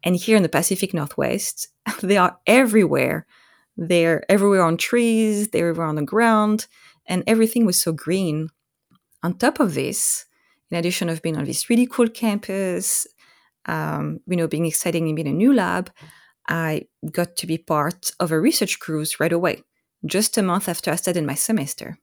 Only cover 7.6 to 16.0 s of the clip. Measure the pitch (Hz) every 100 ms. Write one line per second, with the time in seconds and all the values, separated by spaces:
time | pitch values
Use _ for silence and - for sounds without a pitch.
7.6 | 220 180 - 160 - 185 180 151 160 _
8.6 | _ _ _ _ _ _ 170 180 254 -
9.6 | 226 143 135 - - - - _ _ _
10.6 | _ 175 170 175 175 165 160 156 143 156
11.6 | - 233 247 - 233 226 226 208 - 196
12.6 | 190 180 196 - - _ _ _ _ _
13.6 | - 160 156 151 151 160 - 180 165 160
14.6 | 165 - 175 170 160 156 151 151 233 269
15.6 | 180 180 185 _